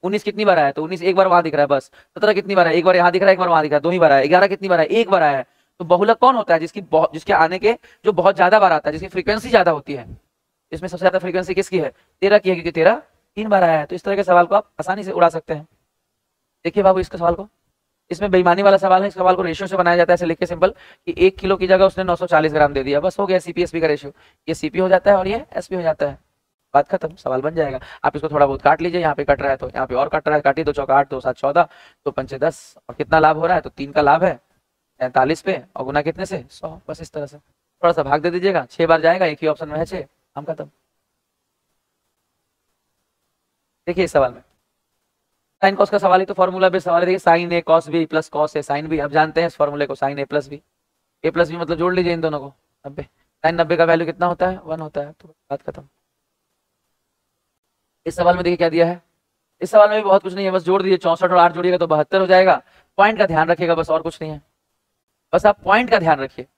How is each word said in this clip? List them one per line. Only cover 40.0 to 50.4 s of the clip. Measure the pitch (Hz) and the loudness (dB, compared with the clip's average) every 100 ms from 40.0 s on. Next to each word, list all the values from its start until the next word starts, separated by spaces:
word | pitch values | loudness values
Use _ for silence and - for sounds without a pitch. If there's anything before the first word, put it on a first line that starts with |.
| 139 _ _ - | -14 _ _ -18
हम | |
खत्म। | 151 156 147 _ _ _ _ _ _ _ _ _ _ _ _ _ _ _ _ _ _ _ _ _ _ _ _ _ _ _ _ _ _ _ - | -12 -12 -12 _ _ _ _ _ _ _ _ _ _ _ _ _ _ _ _ _ _ _ _ _ _ _ _ _ _ _ _ _ _ _ -10
देखिए | 175 170 | -2 0
इस | |
सवाल | 156 127 | 2 0
में | 76 _ _ _ _ _ _ _ _ _ _ _ _ | -2 _ _ _ _ _ _ _ _ _ _ _ _
sine | 190 196 | -2 0
cos | 202 | 0
का | 202 | 0
सवाल | 196 185 | 2 2
ही | 190 | 0
तो | |
formula | 202 185 185 185 | -2 -2 2 0
बेस्ड | 180 220 | 0 0
सवाल | 170 | 0
है। | 180 | 0
देखिए | 185 | 0
sin | 180 170 175 | 2 2 2
A | 170 | -4
cos | 165 160 156 | 2 0 0
B | 165 160 | -4 -2
plus | 156 156 | -4 -4
cos | 151 151 151 | -4 -4 -4
A | |
sin | 143 143 156 | -6 -6 -4
B, | 160 | -6
अब | 143 | -2
जानते | 151 156 160 | 0 0 0
हैं | 170 | -4
इस | - | -2
formula | 147 147 143 | -4 -2 -6
को, | 139 | -4
sin | 139 143 | -6 -6
A | 139 | -6
plus | 147 | -6